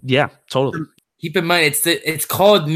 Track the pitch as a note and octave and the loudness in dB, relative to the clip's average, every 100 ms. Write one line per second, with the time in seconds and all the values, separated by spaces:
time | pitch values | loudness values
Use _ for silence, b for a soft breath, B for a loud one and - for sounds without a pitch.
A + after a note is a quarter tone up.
0 | C3 B2+ - - - C3 C3+ - - _ | -2 0 0 -6 -6 -2 -2 -4 -10 _
1 | _ _ E3 F3+ E3+ F3 D3+ D3 E3+ D3+ | _ _ -6 -4 0 2 2 0 -2 -2
2 | D#3 D#3+ - - G3 G#3 D3 | -4 -6 -6 2 4 4 2